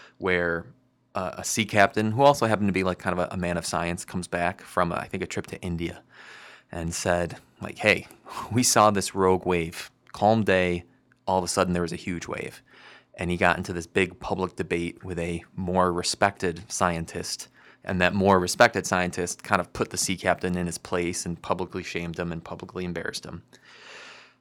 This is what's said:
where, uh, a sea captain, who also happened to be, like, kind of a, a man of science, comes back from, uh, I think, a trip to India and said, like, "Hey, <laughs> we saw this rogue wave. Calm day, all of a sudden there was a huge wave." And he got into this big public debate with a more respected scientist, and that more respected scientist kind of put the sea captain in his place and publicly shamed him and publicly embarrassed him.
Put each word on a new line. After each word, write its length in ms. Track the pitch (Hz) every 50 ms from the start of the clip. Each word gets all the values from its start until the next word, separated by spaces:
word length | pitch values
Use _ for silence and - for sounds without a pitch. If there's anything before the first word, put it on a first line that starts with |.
| - - _ _
where, 480 | 90 95 92 87 87 85 85 85 82 - - _ _ _ _ _ _ _ _
uh, 160 | 101 92 87 -
a 60 | - 92
sea 220 | - - - 110
captain, 460 | 98 - 107 98 98 - 107 107 110
who 100 | 107 120
also 240 | 139 143 143 143 120
happened 240 | 113 107 95 104 101
to 40 | 90
be, 100 | 95 92
like, 160 | 92 90 -
kind 180 | - 98 90
of 100 | 90 85
a, 60 | - -
a 40 |
man 200 | 95 87 87 87
of 80 | 87 85
science, 400 | - - 82 85 85 85 - -
comes 220 | - - 92 87
back 340 | - - 87 85 87 - -
from, 300 | - - - 87 90 85
uh, 60 | 82
I 100 | - -
think, 160 | - - 95 90
a 20 |
trip 220 | - - 101 -
to 140 | - - 82
India 420 | - 92 85 82 85 85 - - - _ _ - - - - - - - - - _ _
and 220 | - 90 82 82 85
said, 440 | - - 98 87 87 87 82 - - - _ _ _
like, 200 | 95 - - -
"Hey, 260 | - 107 95 - - - - - _ -
<laughs> 220 | - - - -
we 100 | 104 120
saw 300 | 123 - - 120 107 107
this 240 | 104 98 92 - -
rogue 320 | 101 95 92 95 90 -
wave. 420 | 90 90 87 82 82 - - - - _ _ _ -
Calm 320 | - - 104 104 113 113 104
day, 400 | 101 95 92 90 90 87 87 85 - _ _ _ _ _ _ _
all 140 | - 92 92
of 40 | 90
a 40 |
sudden 260 | 87 - 95 92 92 87
there 80 | 87
was 120 | 87 82 82
a 20 |
huge 320 | 82 - 98 90 82 -
wave." 340 | - - - 65 65 - - _ _ _ - - - - - _ _ _
And 160 | - 90 87
he 60 | 90
got 200 | 85 92 87 82
into 160 | 76 - - 92
this 140 | 85 82
big 320 | - _ 98 95 87 90 -
public 360 | - - 98 92 92 90 -
debate 480 | - 92 80 87 85 87 85 - - -
with 140 | 95 90
a 260 | 85 85 87 87 85 - _ _
more 360 | - 95 90 90 92 90 90
respected 720 | 87 87 87 - - - 104 101 - - - 90 82 85 -
scientist, 800 | - - - 98 90 85 82 85 - - 85 - - - - - - _ _ _ - - _ -
and 160 | 95 98 90
that 120 | 90 90 -
more 260 | 101 95 98 98 92
respected 460 | 90 90 - - 117 117 - 101 90
scientist 580 | - 95 90 90 90 - - 90 87 - - -
kind 180 | - 104 92
of 120 | 87 - _
put 180 | - 123 -
the 60 | -
sea 200 | 90 - - 95
captain 400 | 85 - 95 87 82 - 92 90
in 80 | 90 90
his 120 | 87 82
place 480 | - - - - 90 87 87 92 - -
and 160 | 90 85 -
publicly 420 | - - 95 87 92 87 - 95 85
shamed 360 | - - 87 85 85 85 85
him 120 | 87 85
and 120 | 82 82 -
publicly 420 | - 92 82 - 90 - 95 92
embarrassed 400 | 87 85 82 - - - - -
him. 180 | - 85 87 - _ - - _ - - - - - - - - - - - - - _ _